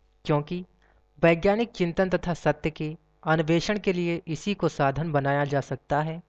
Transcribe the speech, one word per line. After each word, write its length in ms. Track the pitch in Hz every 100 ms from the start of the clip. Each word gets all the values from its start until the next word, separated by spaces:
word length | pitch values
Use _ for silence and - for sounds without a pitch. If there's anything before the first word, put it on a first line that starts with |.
| _ _
क्योंकि 420 | - 151 147 180 185 _ _ _ _ -
वैज्ञानिक 480 | 165 170 196 208 233
चिंतन 380 | - 175 165 190
तथा 260 | 180 175
सत्य 360 | 165 156 147 160
के 260 | 156 156 160 _ _
अन्वेषण 540 | 165 160 156 170 160 208
के 140 | 202
लिए 300 | 175 175 170 -
इसी 260 | 151 -
को 140 | 196 165
साधन 440 | - 139 135 165
बनाया 320 | 143 139 143
जा 160 | 143 143
सकता 400 | - 131 _ 143
है। 220 | 156 165